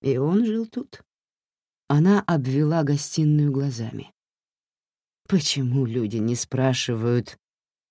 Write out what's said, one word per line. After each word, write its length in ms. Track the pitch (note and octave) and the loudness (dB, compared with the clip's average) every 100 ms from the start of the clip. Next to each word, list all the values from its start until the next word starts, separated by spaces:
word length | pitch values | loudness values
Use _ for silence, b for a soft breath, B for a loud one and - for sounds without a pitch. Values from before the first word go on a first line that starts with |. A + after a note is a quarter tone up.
и 160 | C#3 B2+ | -4 0
он 280 | D3 G3+ A#3 | 2 2 0
жил 200 | A3+ A3+ | -2 -6
тут». 380 | B3 - - _ _ _ _ _ _ _ _ - | -8 -12 -18 _ _ _ _ _ _ _ _ 0
Она 320 | D3 F3+ G3+ | 2 4 4
обвела 600 | - D#3+ B2+ C#3 D3+ E3 | 2 -2 0 0 2 0
гостиную 680 | C#3+ C#3+ - - D3+ D3 D3 | 0 0 -2 0 2 4 2
глазами. 600 | C3+ C#3 A#2 A#2 B2 - _ _ _ _ _ _ _ _ _ _ _ - | 0 -4 -4 -8 -10 -14 _ _ _ _ _ _ _ _ _ _ _ -2
«Почему 580 | F#3+ - C#3+ B2+ C3+ A#2+ | 0 0 -2 0 0 0
люди 320 | A#2+ G#2+ A2 | -2 -2 -2
не 180 | A2 A#2+ | -2 -2
спрашивают 1000 | - B2+ C3 B2+ - A2+ A#2 A#2+ - - _ _ _ _ _ | -4 0 0 0 -2 -2 0 0 -2 -14 _ _ _ _ _